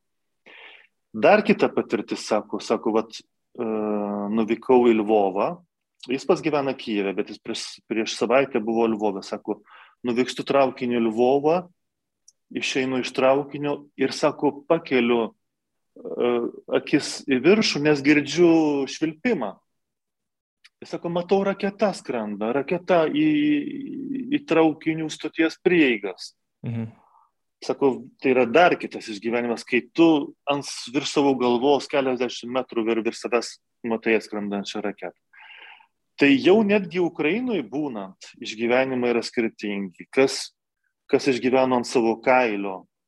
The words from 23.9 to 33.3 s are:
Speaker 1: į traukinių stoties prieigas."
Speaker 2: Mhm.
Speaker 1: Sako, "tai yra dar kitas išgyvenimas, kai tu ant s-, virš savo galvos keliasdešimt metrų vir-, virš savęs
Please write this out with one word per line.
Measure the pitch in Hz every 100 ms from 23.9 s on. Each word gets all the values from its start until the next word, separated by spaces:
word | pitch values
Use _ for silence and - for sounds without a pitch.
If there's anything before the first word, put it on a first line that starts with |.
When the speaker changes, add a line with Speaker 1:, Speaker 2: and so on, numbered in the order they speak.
| - - 135 123
Speaker 1:
į | 147 -
traukinių | 160 160 151 160 160 156
stoties | - 151 - 160 -
prieigas." | 180 175 139 110 98 - - - _ _
Speaker 2:
Mhm. | 120 117 113 - _ _ _ _ _ _
Speaker 1:
Sako, | - 127 139 117 - _
"tai | 139
yra | 127 117
dar | 156 175 -
kitas | 107 - -
išgyvenimas, | 101 113 120 120 113 -
kai | 123 117
tu | - 165 151 - - -
ant | 143
s-, | 135 - -
virš | 139 -
savo | 156 139
galvos | 131 123 120 135 139 -
keliasdešimt | 147 131 123 123 - 120
metrų | 127 123 117 110
vir-, | 113
virš | 110 -
savęs | 110